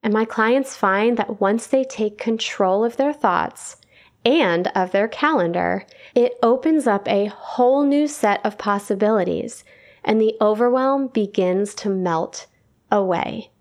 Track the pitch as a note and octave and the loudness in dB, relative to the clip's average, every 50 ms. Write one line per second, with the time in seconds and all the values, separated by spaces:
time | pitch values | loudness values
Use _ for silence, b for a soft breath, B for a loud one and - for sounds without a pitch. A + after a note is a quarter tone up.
0 | - A3 G#3 G#3+ A3 A3 - - A3 A3 B3 C4+ C4 - - - - G3 F#3+ G3 | 0 0 0 0 0 -2 0 -2 2 2 2 2 0 -2 -6 -2 0 0 2 2
1 | G#3+ A#3 A#3+ A#3 G#3 - A3 G3+ G#3 G3 G#3 A3+ - - - C4 C4 C4 - - | 2 2 2 0 -2 -4 -2 -2 0 0 0 0 -2 0 0 0 0 -2 -4 -4
2 | A3 G#3+ G#3 - - - A3+ A3 - - - - G#3 F#3 F#3 G3+ A3 A#3 A#3 - | -4 -4 -4 -6 -4 -4 -2 -2 -4 -8 -2 0 0 2 2 2 0 -2 0 0
3 | C4+ C#4+ D4 C#4+ - G#3+ F3 E3+ D#2 - - - - - - _ b b b b | -2 -2 -2 0 -2 0 0 0 -2 -4 -6 -14 -20 -20 -20 _ b b b b
4 | b b b b _ A#3 C#4 E4+ C#4 F#3+ E3+ E3+ F3+ - - G3+ F#3 F3+ - G3 | b b b b _ 2 4 4 4 2 2 0 0 0 0 0 -2 0 0 0
5 | G3+ A3+ - - - D4 D#4+ C#4 - - F3 F3+ F3 E3+ F3+ F#3+ - B B B | 0 0 -2 -2 -2 0 2 2 0 0 0 0 0 0 -2 -2 -4 B B B
6 | B B B A#3+ A#3 A#3+ A#3+ - - A3+ A#3+ C4 - D#4+ D#4+ D#4 B3+ A#3+ G#3 G3 | B B B 2 2 2 0 0 2 2 2 2 2 0 0 2 2 2 0 0
7 | G3 G#3 G3+ G3 G3+ G#3 G3+ - - - - - B3 B3 C4 C#4 D4 C#4 C#4 C#4+ | 0 -2 0 0 0 -2 -6 -12 -14 -14 -2 2 2 4 4 4 2 2 2 2
8 | D4+ D4 D4 - - G#3 G3+ - - G#3+ G#3 - - G#3+ G3+ G3+ G3+ - G#3 F#3+ | 0 0 -2 -2 0 0 0 0 -2 -6 -6 -4 -4 -2 -2 -2 -2 -4 -2 0
9 | G#3+ G#3 A3 G#3+ F3+ F#3 F3 D#3+ - A#3 - - b b b b b b b b | 2 2 2 2 0 0 -2 -4 -6 -8 -12 -16 b b b b b b b b
10 | b - G#3+ A3 A3 A3 A3 - A3 G#3 G#3+ G#3+ A#3+ B3 B3 C4 C4 C4+ C4+ C#4 | b 0 2 2 2 0 0 2 0 0 2 2 2 2 2 2 2 2 0 0
11 | C#4 B3+ - A3+ G#3 G3 G3+ - F#3 F3+ F3+ F#3+ G3+ G3+ - - - G#3+ G3 F#3+ | -2 -2 -2 -2 -4 -2 0 0 0 2 2 0 -2 -4 -6 -8 -4 -4 -2 -2
12 | F#3 F3+ E3 D#3+ E3+ - - - - _ _ _ _ _ _ _ _ _ - G#3 | 0 0 0 -2 -2 -4 -8 -16 -20 _ _ _ _ _ _ _ _ _ 0 0
13 | G3 F#3 F3 E3 - - - A3+ G#3+ - _ _ | 2 2 0 -2 -2 -4 -6 -10 -12 -14 _ _